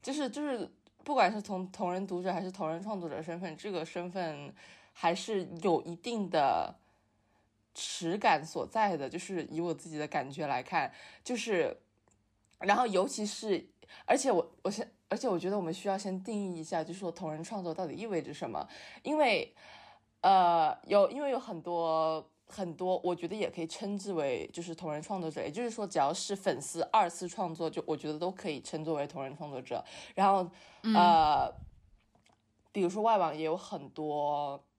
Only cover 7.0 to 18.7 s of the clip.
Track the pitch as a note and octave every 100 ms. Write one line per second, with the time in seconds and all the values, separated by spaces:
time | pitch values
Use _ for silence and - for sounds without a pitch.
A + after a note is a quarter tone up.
7 | _ _ _ _ _ _ _ - - -
8 | E3 G3+ A3 D#3+ D#3 E3+ - A3 G#3 E3+
9 | C3+ E3+ - F#3 D3+ D#3 F3 D#3+ E3+ D#3
10 | D3+ D3+ C3+ C#3 D3+ B2+ B2+ - C#3 -
11 | - - - B3 A#3 F#3+ D3+ - _ _
12 | _ _ _ _ _ _ F#3+ G#3 B3 F3+
13 | G3+ - G#3 - A3 F3+ - _ - -
14 | - C4 C4+ F#3+ - - F#3 G3+ - _
15 | _ G#3 C4 F3+ F3 G#3 E3+ E3+ G3+ G3
16 | G3 F#3+ F#3+ G#3+ G3 F3 D#3+ F3 D#3 F3+
17 | F#3+ E3+ F3 D#3 F3 G#3+ F3 D#3+ F3+ C3
18 | A3 F3+ C3+ D3+ C3+ E2+ -